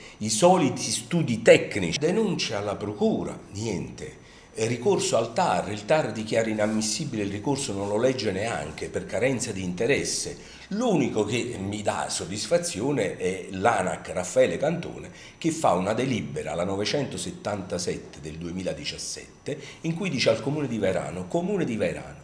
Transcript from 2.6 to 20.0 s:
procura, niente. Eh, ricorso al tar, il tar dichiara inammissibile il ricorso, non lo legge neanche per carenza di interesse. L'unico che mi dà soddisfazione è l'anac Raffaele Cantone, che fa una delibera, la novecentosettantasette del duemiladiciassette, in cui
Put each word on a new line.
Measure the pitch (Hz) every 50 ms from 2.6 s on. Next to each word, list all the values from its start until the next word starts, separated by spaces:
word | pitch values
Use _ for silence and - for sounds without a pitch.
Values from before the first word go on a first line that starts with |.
| 101 101 95
procura, | - 107 101 104 - 214 220 170 101 85 - - - - -
niente. | - 101 110 117 95 82 - - - - 78 76 - - - - - - - - -
Eh, | 110 110
ricorso | 113 127 123 - 208 190 - - - -
al | 113 117 -
tar, | - 190 180 151 98 87 87 92
il | 107 107 -
tar | - 156 156 143 117
dichiara | 107 110 107 - 127 113 113 110
inammissibile | 107 107 104 110 110 107 107 - - - 160 131 117 107
il | 101 98
ricorso, | 101 101 - 147 139 135 - -
non | 98 98 101 101
lo | 104
legge | 107 123 135 131 127 113 107
neanche | 92 95 107 117 107 76 73 76 76 - 90 78
per | - 92 87
carenza | 87 104 95 113 135 135 110 - 120
di | 98 95
interesse. | 95 90 90 90 113 131 139 95 82 82 - - - 82 71 - - - - - - -
L'unico | 190 208 254 247 190 156 127 - - 107 104
che | 101 120 117 - 76 73 90
mi | 95 98 104 107
dà | 101 107 101 82 71 -
soddisfazione | - - 95 80 98 104 - - 165 175 175 - - 92 113 139 147 127 101 90 -
è | - - 90 92 95 - -
l'anac | 95 95 98 117 117 101 90 87 78 - - 87
Raffaele | 80 87 90 - - 131 131 104 82 82
Cantone, | 135 156 170 - - 64 58 67 78 - - - - - - -
che | - 165
fa | - - - 113
una | 90 90 92 98 113
delibera, | 113 127 139 123 101 80 73 71 76 73 76 76
la | 82 90
novecentosettantasette | 95 95 98 104 107 - 147 131 110 - 90 - 92 82 - - 107 104 101 92 - 98 85 - - 80 - - - - 69
del | 71 78 78
duemiladiciassette, | 80 87 85 87 92 92 85 - 73 71 - - - - - - 76 73 - - - - - 147 - - - - -
in | - 165 165
cui | 170